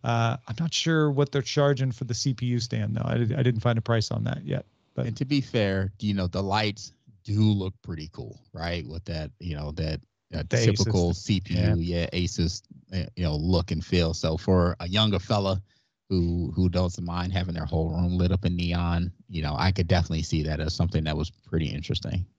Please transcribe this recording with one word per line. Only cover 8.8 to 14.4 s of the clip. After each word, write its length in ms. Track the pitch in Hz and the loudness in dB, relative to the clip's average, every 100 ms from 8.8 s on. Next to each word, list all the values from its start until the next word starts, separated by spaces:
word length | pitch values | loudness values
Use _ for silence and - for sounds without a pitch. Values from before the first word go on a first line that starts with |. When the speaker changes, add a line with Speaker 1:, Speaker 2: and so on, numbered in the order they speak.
| 65 | -6
Speaker 2:
With 180 | 82 - | -10 -8
that, 260 | 80 76 - | -6 -8 -10
you 160 | 87 73 | -8 -6
know, 160 | 73 | -8
that, 280 | 73 78 78 - _ _ | -4 -4 -4 -10 _ _
uh, 100 | 80 76 | -8 -2
Speaker 1:
The 80 | 117 | 2
Asus 200 | 117 101 | 4 2
Speaker 2:
typical 320 | 101 101 85 | 2 2 2
Speaker 1:
thing. 40 | |
Speaker 2:
C 260 | 87 - 98 | 0 0 -2
P 120 | - 85 | 0 0
U, 40 | |
Speaker 1:
Yeah. 160 | 85 85 | 2 2
Speaker 2:
yeah, 340 | 85 85 82 | 0 0 -2
Asus, 480 | 90 87 - 85 - _ - _ | -2 -2 0 -2 -2 _ -20 _
uh, 120 | 92 - - | -6 -4 -2
you 80 | |
know, 120 | 85 76 | -2 0
look 360 | 82 90 82 | 2 2 2
and 120 | 80 - | -4 0
feel. 280 | 90 82 | 2 2
So 240 | 85 82 | 0 -2
for 380 | 80 | 0